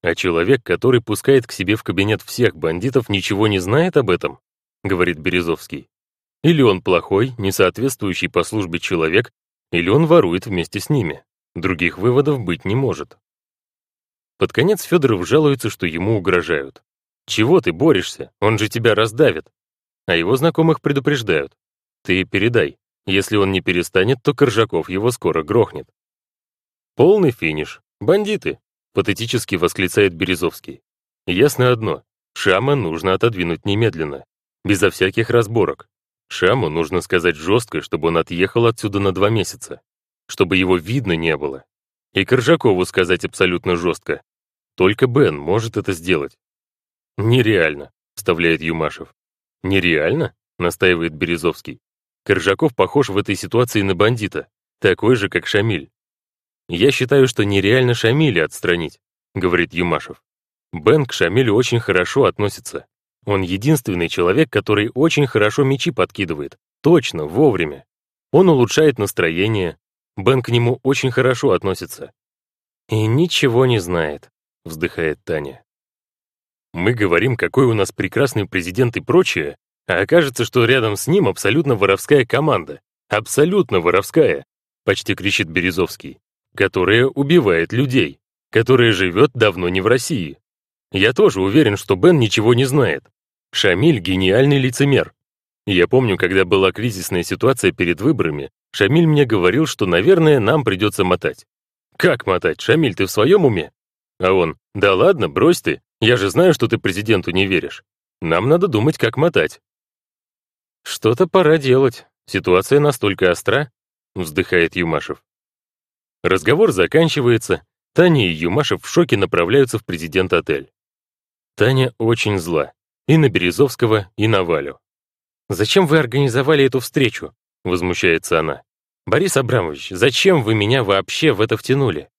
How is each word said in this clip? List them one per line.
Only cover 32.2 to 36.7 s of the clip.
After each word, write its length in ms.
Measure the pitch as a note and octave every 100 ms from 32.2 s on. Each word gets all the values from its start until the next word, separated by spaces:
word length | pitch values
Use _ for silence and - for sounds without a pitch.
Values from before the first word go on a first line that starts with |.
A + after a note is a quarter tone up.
| _
Шама 420 | - G#2 F#2 C3 C#3+
нужно 380 | F2+ E2 F2+
отодвинуть 520 | F#2 A2 G2+ E2+ E2 G2
немедленно. 600 | G2+ A2+ D#2+ D2+ C#2 - _ _ _ F#2
Безо 240 | G2 F#2+
всяких 400 | - F#2+ G#2+ A2+
разборок. 580 | A#2 G#2 A#2 E2 C#2 - _ _ _ _
Шаму 420 | - F2+ C3
нужно 320 | E2